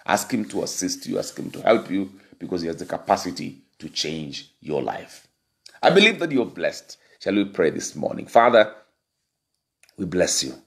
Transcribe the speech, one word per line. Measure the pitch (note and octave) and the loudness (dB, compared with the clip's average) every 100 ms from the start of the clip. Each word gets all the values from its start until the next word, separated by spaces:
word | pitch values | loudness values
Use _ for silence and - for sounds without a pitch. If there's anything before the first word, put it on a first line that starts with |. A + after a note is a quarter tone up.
ask | - G2+ - | -2 -2 0
him | A#2+ G#2+ | -4 -4
to | F#2+ | -4
assist | - - F2+ - - | -6 -4 -6 -6 -6
you, | F#2+ | -6
ask | - - | -6 -8
him | - | -12
to | - | -2
help | - A2+ - | 2 2 2
you, | F#2+ F#2+ - _ - | -4 -4 -10 _ -14
because | F2 F2+ | -6 -6
he | E2 | -4
has | E2 | -8
the | |
capacity | F2 D#2+ - F#2+ F#2 - - - _ _ | -8 -4 0 0 -2 -8 -10 -14 _ _
to | D#2 | -12
change | - D#2 D#2+ D2 C2+ - _ | -8 -6 -6 -8 -12 -16 _
your | D2 D2 | -6 -4
life. | A1+ - - - _ _ _ _ - - | -4 -6 -12 -20 _ _ _ _ -20 0
I | C#3 | 4
believe | F#3 A3 G3 | 6 6 2
that | E3 | -2
you're | C3 | 0
blessed. | G#2 - D2+ - - - _ - | -2 -2 -6 -6 -14 -20 _ -10
Shall | F#2+ | -2
we | G2+ G2 | 0 0
pray | - D#2 | 2 0
this | - - D2 | 0 -6 -6
morning? | - - - | -6 -6 2
Father, | A#2+ A#2+ A#2 G#2+ - _ _ _ _ _ _ _ _ _ _ _ - | 6 8 8 6 0 _ _ _ _ _ _ _ _ _ _ _ -10
we | |
bless | F2+ F2+ E2 - | -2 0 2 0
you. | C2 - | -4 -8